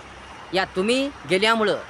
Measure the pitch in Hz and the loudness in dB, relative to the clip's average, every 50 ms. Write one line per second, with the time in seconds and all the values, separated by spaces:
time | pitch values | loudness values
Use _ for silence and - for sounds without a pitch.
0 | - - - - - - - - - - 170 185 185 - - 185 190 220 247 262 | -18 -18 -18 -18 -18 -18 -18 -18 -8 -2 0 0 0 0 0 -2 2 2 2 2
1 | 277 285 - - - 135 180 190 208 220 226 226 214 196 151 110 - | 0 -2 -4 -8 -2 0 2 4 4 4 4 4 4 2 2 0 -4